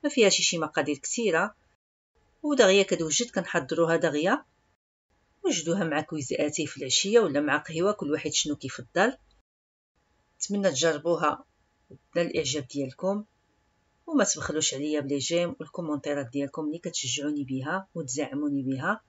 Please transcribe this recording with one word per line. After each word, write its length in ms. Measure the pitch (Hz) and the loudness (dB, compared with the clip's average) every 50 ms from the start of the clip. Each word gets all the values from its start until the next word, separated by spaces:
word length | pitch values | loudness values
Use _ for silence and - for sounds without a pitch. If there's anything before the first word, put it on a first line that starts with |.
| - | -2
ما 60 | 294 | 0
فيهاش 300 | - 269 220 196 - - | 4 6 6 6 6 4
شي 180 | 170 - - 165 | 2 0 0 -2
مقادير 380 | 156 151 - 165 147 143 147 | -4 -2 -2 -2 -2 -2 -4
كثيره، 580 | 135 - - - - 233 - 160 165 185 214 - _ _ _ _ _ _ _ _ _ _ _ _ _ _ _ _ _ | -4 -4 -6 -4 0 0 2 2 2 2 0 -4 _ _ _ _ _ _ _ _ _ _ _ _ _ _ _ _ _
ودغيا 400 | - 294 294 262 226 190 190 202 | -2 -2 6 6 8 8 8 6
كتوجد 480 | 196 - 185 160 165 156 151 - 240 - | 6 4 2 0 0 0 0 0 -2 0
كنحضروها 640 | - 196 180 - - 170 143 127 160 151 170 165 165 | -2 -4 -4 0 -2 -2 -2 0 0 2 2 4 4
دغيا. 480 | 165 165 165 143 147 156 185 240 302 - _ _ _ _ _ _ _ _ _ _ _ _ _ _ _ _ _ _ _ - | 2 2 2 0 2 2 2 0 0 -2 _ _ _ _ _ _ _ _ _ _ _ _ _ _ _ _ _ _ _ -2
وجدوها 400 | 370 233 170 - 165 165 190 175 | -2 -2 0 0 -2 0 0 0
مع 160 | 165 147 151 | 0 0 -2
كويز 320 | 160 - 165 156 139 - | -4 -4 -6 -6 -4 -4
اتاي 340 | - - 147 147 147 - 156 | -2 0 0 0 0 -2 -4
في 100 | 147 - | -4 -6
العشيه 440 | 135 139 131 - - - 196 214 240 | -8 -4 0 0 0 2 6 6 6
ولا 200 | 220 170 135 147 | 6 6 2 0
مع 160 | 147 147 139 | 2 2 0
قهوه، 360 | 151 - - 165 160 175 180 | 0 -2 -4 -4 0 0 0
كل 200 | 156 - 165 143 | 0 -2 -2 -2
واحد 180 | 147 147 - 156 | -2 -2 -2 -2
شنو 260 | 139 - - 151 147 | -2 -2 -2 -2 -4
كيفضل. 600 | - - 131 - - 127 - _ 170 196 240 269 - _ _ _ _ _ _ _ _ _ _ _ _ _ _ _ _ _ _ _ _ _ _ _ | -6 -6 -10 -10 -10 -14 -4 _ 2 2 2 2 -4 _ _ _ _ _ _ _ _ _ _ _ _ _ _ _ _ _ _ _ _ _ _ _
نتمنى 340 | _ - - 196 202 196 190 | _ -6 -4 -4 2 2 2
تجربوها 760 | 147 131 156 165 156 147 156 170 170 156 160 147 147 - - _ _ _ _ _ _ _ _ _ | 2 4 2 2 2 2 0 0 0 2 2 0 0 -2 -10 _ _ _ _ _ _ _ _ _
وتنال 360 | - - _ _ _ 170 170 | -20 -20 _ _ _ -2 0
الاعجاب 400 | 165 - 160 151 131 131 151 139 - | 0 0 -2 -2 0 -2 -4 -4 -4
ديالكم، 560 | - 143 139 131 131 - - 185 196 208 214 _ _ _ _ _ _ _ _ _ _ _ _ _ _ _ _ | -4 -4 -4 -4 -6 -4 -2 -2 -2 -2 -4 _ _ _ _ _ _ _ _ _ _ _ _ _ _ _ _
وما 180 | - 330 277 202 | 0 2 2 4
تبخلوش 500 | - - 151 131 - 147 156 156 - - | 4 0 -2 -4 -4 -2 0 0 -2 -2
عليا 260 | 135 143 151 151 151 | -2 -2 -2 0 -2
بلي 180 | 143 139 143 143 | 0 0 -2 -2
جيم 380 | 135 - 170 170 175 170 - _ | 0 0 0 0 0 -2 -4 _
والكومونتيرات 680 | 160 - - - 170 156 151 143 - 156 143 143 139 | -12 -12 -8 -8 -4 -4 -4 -4 -4 -4 -4 -4 -4
ديالكم 400 | 117 120 139 139 135 - - 156 | -4 -4 -4 -4 -4 -4 -6 -6
اللي 120 | 151 156 170 | -6 -6 -6
كتشجعوني 680 | - 175 - - - 127 117 - 139 151 147 147 139 | -8 -8 -6 -6 -4 -4 -4 -4 -4 -4 -4 -4 -4
بها 440 | 127 131 131 127 151 175 190 196 _ _ | -4 -4 -4 -4 -4 -4 -4 -6 _ _
وتزعموني 680 | 170 160 139 - 143 143 - - 147 151 147 143 139 | -10 -8 -6 -4 -4 -4 -4 -4 -4 -2 -2 -2 -2
بها. 380 | 131 131 135 127 143 180 214 - _ | -2 -2 -4 -2 -2 -2 -4 -4 _